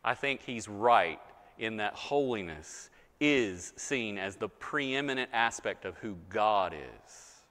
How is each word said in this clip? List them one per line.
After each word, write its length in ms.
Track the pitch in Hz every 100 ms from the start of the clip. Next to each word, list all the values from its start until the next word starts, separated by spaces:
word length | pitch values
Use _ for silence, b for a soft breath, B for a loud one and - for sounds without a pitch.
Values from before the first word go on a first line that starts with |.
I 120 | 113
think 260 | 123 139 131
he's 260 | - 117 104
right 540 | 101 120 117 85 76 - - B -
in 180 | 113 110
that 160 | 104
holiness 960 | - - 143 135 113 87 78 80 - - b b _
is 520 | 147 139 107 90 - -
seen 420 | - 135 113 101
as 180 | 98 95
the 120 | 104
preeminent 800 | - - 147 135 135 143 131 127
aspect 520 | 113 117 - 110 92
of 120 | 95 87
who 180 | 113 90 90
God 460 | 107 107 104 90
is. 680 | 80 64 53 - - - - _